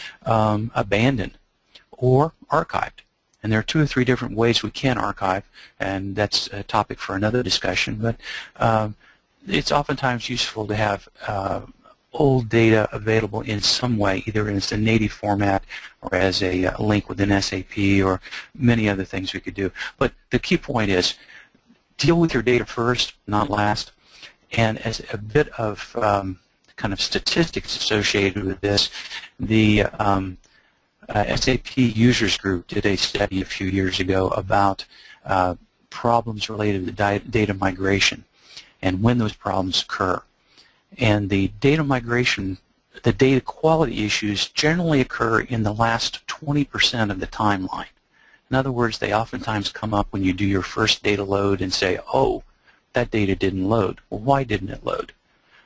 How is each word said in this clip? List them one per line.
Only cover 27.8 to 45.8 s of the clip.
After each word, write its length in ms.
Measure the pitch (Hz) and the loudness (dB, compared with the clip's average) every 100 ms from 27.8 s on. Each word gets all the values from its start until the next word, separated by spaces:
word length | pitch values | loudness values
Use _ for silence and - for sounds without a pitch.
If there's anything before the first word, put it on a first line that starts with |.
| - 107 101 104 98 98 | 0 0 2 2 2 0
with 160 | 95 95 | -4 -2
this, 300 | 101 101 - - - - - - | 0 0 0 -4 -14 -14 -14 -8
the, 440 | - 110 107 104 101 - | 0 4 6 4 2 0
um, 380 | 104 98 95 92 _ _ _ _ _ _ - | 0 0 -2 -10 _ _ _ _ _ _ -4
uh, 160 | 107 104 | -2 0
S 220 | - - | 0 0
A 80 | 123 | 0
P 320 | - - 120 | -2 0 2
Users 480 | 107 120 117 104 - | 4 4 4 0 0
Group 300 | 98 90 - | -2 -4 -4
did 180 | 104 | -2
a 120 | 104 95 | 0 0
study 440 | - - 101 95 | 0 0 -2 -2
a 60 | 90 | -6
few 220 | - 95 | -4 -2
years 300 | 95 95 92 | 0 0 -2
ago 300 | 92 95 95 | 0 2 0
about, 560 | - 95 98 101 95 - - - - | -2 0 2 2 0 -10 -20 -20 -12
uh, 300 | - 98 92 87 _ _ - | -2 0 0 -2 _ _ -18
problems 640 | - 120 117 113 104 - | -4 2 2 0 -6 -6
related 340 | 107 104 98 | -2 -2 -2
to 80 | 87 | -4
di-, 260 | 87 101 101 | -2 0 0
data 360 | - 113 104 | -2 0 0
migration 720 | 98 98 92 95 98 - - - _ - - - - | 0 -2 -2 0 2 2 -2 -12 _ -20 -20 -20 -4
and 200 | 92 92 | -2 2
when 140 | 113 123 | 2 2
those 160 | 107 | -2
problems 480 | - 101 95 92 - | -4 -4 -2 -2 -2
occur. 420 | - - 95 - - _ _ _ _ _ _ - | -2 -2 0 -2 -6 _ _ _ _ _ _ -2
And 320 | 113 104 98 | 2 2 2
the 180 | 98 98 - | 0 0 0
data 220 | 139 160 | 2 2
migration, 760 | 143 131 117 120 123 - 95 92 _ _ _ - | 2 -2 0 0 0 -2 -4 -8 _ _ _ -4
the 100 | 117 | 0
data 280 | 107 131 131 | 4 4 4
quality 640 | - - 156 160 135 98 | 0 0 2 4 2 0
issues 440 | 104 - 104 98 - | -2 0 -2 -2 -4
generally 520 | - 151 175 170 143 | 0 0 2 2 2
occur 400 | 123 - 117 113 | 2 0 0 0
in 220 | - 117 | 0 0
the 100 | 101 | 0
last 540 | 107 | 2